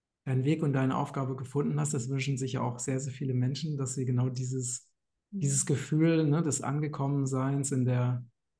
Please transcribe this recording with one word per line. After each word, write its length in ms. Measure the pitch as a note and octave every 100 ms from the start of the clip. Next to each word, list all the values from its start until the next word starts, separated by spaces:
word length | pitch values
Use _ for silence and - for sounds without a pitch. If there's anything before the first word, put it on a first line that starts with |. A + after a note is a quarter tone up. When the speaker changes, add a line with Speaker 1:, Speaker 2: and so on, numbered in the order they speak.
| _ _ -
Speaker 1:
deinen 200 | C3 C3
Weg 180 | D#3
und 100 | D3+
deine 240 | C3+ C3 C3
Aufgabe 380 | C#3+ C#3 C3 C3
gefunden 440 | A#2+ C#3+ D#3 D3
hast. 140 | D3
Das 160 | D3 C3+
wünschen 280 | C3+ C3+ B2+
sich 160 | C3
ja 80 | B2+
auch 180 | A#2+ A#2+
sehr, 200 | - C3
sehr 140 | C#3
viele 200 | - C#3
Menschen, 440 | B2 B2+ C#3+ D#3+ C#3+
dass 180 | B2+ C3+
sie 100 | B2+
genau 240 | B2 B2+
dieses, 600 | B2 B2+ C3 B2 - - _ _ _ _
Speaker 2:
Mhm. 100 | G3+
Speaker 1:
dieses 220 | C#3 C3+ -
Gefühl, 640 | C3 - D3+ E3 E3 D3+
ne, 140 | D3+
des 180 | D#3+ -
Angekommenseins 1120 | - C#3+ D3+ D3 C#3 C#3+ C3+ C3 C3+ C#3 C3
in 140 | C3 B2
der 400 | B2 B2 B2 - _ _